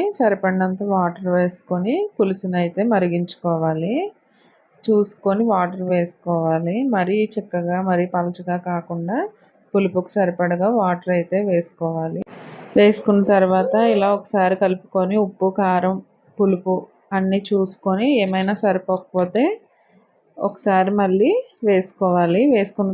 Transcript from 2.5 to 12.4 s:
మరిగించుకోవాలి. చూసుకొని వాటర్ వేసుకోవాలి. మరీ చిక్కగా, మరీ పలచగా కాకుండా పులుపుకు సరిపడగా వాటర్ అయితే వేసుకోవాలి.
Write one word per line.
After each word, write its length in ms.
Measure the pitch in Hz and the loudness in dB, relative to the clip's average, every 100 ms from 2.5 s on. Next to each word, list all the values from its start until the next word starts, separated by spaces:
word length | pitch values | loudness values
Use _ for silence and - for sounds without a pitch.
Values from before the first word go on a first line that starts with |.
| 180 175 180 226 208 | -2 -2 -2 0 2
మరిగించుకోవాలి. 1000 | 180 170 175 - 175 165 160 160 170 277 403 - _ _ _ _ _ _ - | 0 -2 -4 -6 -4 -2 -2 -2 -2 -4 -4 -10 _ _ _ _ _ _ 0
చూసుకొని 580 | 208 202 - 196 196 233 | 0 0 -4 -2 0 0
వాటర్ 320 | 190 175 190 180 | 0 0 -4 -2
వేసుకోవాలి. 840 | 180 170 - 175 170 165 160 170 208 269 208 | 0 -2 -6 -4 -2 0 0 -2 -2 -2 0
మరీ 200 | 180 208 214 214 | 0 0 -2 -4
చిక్కగా, 400 | 202 175 170 180 190 | -6 -4 -2 -2 0
మరీ 140 | 175 180 180 | 0 0 -2
పలచగా 420 | 175 180 180 180 180 | -4 -6 -6 -6 -4
కాకుండా 460 | 175 170 170 170 240 415 - _ _ _ | -6 -6 -8 -4 -4 -6 -10 _ _ _
పులుపుకు 380 | 202 190 185 180 214 | -2 0 -2 -2 0
సరిపడగా 520 | 180 175 175 175 196 233 | 0 0 -2 0 0 2
వాటర్ 320 | 185 175 180 180 | 0 -2 -2 -2
అయితే 200 | 170 190 208 | 0 -2 0
వేసుకోవాలి. 680 | 175 170 - 165 165 160 165 - - | 0 -2 -6 -6 -4 -6 -6 -10 -14